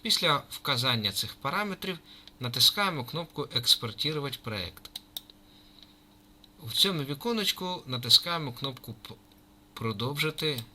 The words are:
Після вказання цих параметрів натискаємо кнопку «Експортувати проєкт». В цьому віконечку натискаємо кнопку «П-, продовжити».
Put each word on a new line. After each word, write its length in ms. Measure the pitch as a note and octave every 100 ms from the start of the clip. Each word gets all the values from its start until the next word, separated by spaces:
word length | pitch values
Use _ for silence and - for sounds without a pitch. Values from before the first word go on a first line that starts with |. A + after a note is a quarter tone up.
Після 420 | A3+ - E3+ C#3+ -
вказання 600 | - - B2+ C3 A#2 G#2
цих 240 | F#2 A2+ -
параметрів 640 | C3+ F3+ G#3 F3+ F#3 E3+ - - - -
натискаємо 680 | B2 B2 - - G3+ D#3 A#2+
кнопку 420 | D#3 E3+ - B2+ B2+
«Експортувати 840 | A#2+ - A2+ - D3 D3+ C#3 B2+
проєкт». 460 | - G#2 F2 - - - - - - - - - - - - - - - - - - -
В 100 | A2+
цьому 300 | - G3 E3+
віконечку 800 | C3+ C#3 A#3 A3+ F#3+ - F3+ F3+ C3+
натискаємо 680 | B2+ A#2+ - F3 E3+ C#3+
кнопку 400 | A#2 C#3 B2+ -
«П-, 220 | A2+ - - - - - - -
продовжити». 920 | - A2+ G2+ B2 D3 D#3 D3+ D#3 C3 A2+